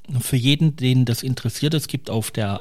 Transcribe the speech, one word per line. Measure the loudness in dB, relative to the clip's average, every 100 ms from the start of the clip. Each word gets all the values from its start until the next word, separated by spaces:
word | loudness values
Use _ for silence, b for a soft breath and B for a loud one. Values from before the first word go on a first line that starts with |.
| -6 -6
für | -2 2
jeden, | 4 4 2 2
den | 2 4
das | 4 0
interessiert, | -2 -4 -4 -2 0
es | 0 -2
gibt | -6 -4
auf | -4 -4
der, | -4 -2 -2